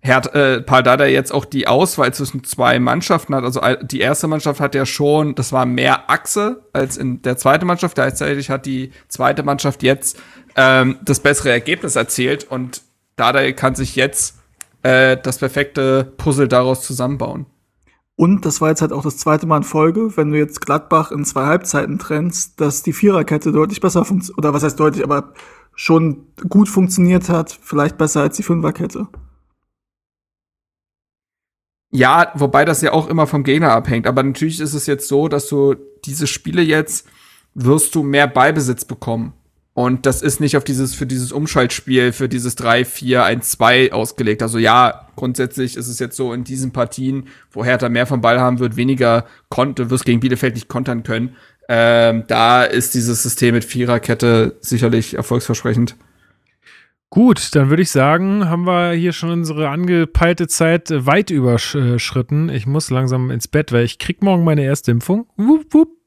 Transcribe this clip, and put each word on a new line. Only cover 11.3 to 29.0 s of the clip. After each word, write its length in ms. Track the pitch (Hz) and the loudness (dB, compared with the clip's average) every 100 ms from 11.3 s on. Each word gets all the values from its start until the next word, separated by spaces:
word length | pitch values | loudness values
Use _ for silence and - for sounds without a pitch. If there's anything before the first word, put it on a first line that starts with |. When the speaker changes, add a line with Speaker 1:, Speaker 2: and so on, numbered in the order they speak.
| 143 143 | 0 2
Speaker 1:
Ergebnis 480 | 120 110 175 170 127 | 0 0 -4 -2 -2
erzielt 480 | 117 - 127 143 - | -2 -2 -2 -2 -6
und 380 | 131 127 - _ _ _ - | -10 -10 -14 _ _ _ -2
Dardai 340 | 117 135 135 | 0 2 0
kann 240 | 131 135 131 | 0 -2 -2
sich 220 | 131 - | -6 -2
jetzt, 400 | 135 - - - _ _ - _ | -2 -2 -8 -8 _ _ -20 _
äh, 360 | 131 131 131 131 | 2 4 4 2
das 180 | 131 131 | -2 -4
perfekte 640 | 135 143 143 - 135 135 131 - | -4 -2 -4 -2 2 2 0 -4
Puzzle 320 | 156 135 135 | -2 2 4
daraus 340 | 123 127 131 | 4 2 -2
zusammenbauen. 640 | - 127 123 139 117 - - _ _ _ _ _ _ - | -4 -6 -4 -4 -6 -8 -12 _ _ _ _ _ _ 0
Speaker 2:
Und 300 | 170 196 165 | 2 4 0
das 160 | - | 0
war 80 | 160 | 0
jetzt 120 | 156 | 0
halt 120 | 156 | 0
auch 100 | 139 | -2
das 140 | 143 - | -6 -4
zweite 280 | - 151 160 | -2 0 2
Mal 120 | 151 | -2
in 60 | |
Folge, 520 | 139 156 156 175 226 190 | 0 2 2 2 -2 -2
wenn 160 | 151 | 0
du 60 | 151 | 0
jetzt 280 | 151 - - | -2 -4 -4
Gladbach 460 | 147 - 160 156 | -4 0 0 0
in 140 | 147 139 | -6 -6
zwei 200 | - 135 | -4 0
Halbzeiten 520 | 175 - 143 - - | -2 0 -4 -4 -6
trennst, 640 | - 151 170 170 - - | -6 -4 -4 -6 -10 -4
dass 200 | 147 135 | -4 -2
die 100 | - | -6
Viererkette 580 | 151 202 190 151 151 160 | 0 2 2 0 -2 0
deutlich 300 | 147 156 208 | 0 0 0
besser 240 | 190 180 - | 0 0 0
funkt-, 260 | 196 - - | -2 -4 -4
oder 160 | 151 | -2
was 100 | 143 | 0
heißt 160 | 147 - | -2 0
deutlich, 240 | 156 147 | 0 0
aber 300 | 143 143 135 - - - _ - | -2 -2 -4 -18 -20 -20 _ -10
schon 520 | - 160 160 139 - - 180 | 2 2 2 -4 -12 -10 0
gut 220 | 196 202 | 2 4
funktioniert 580 | 196 185 185 180 180 180 | 2 2 2 4 2 2
hat, 300 | 175 160 - | -2 -2 -10
vielleicht 360 | - 147 147 - | -6 -2 -2 0
besser 240 | 156 151 | 0 0
als 160 | 143 - | -2 -4
die 60 | |
Fünferkette. 640 | - 170 156 - - - | -2 -2 -2 -4 -8 -8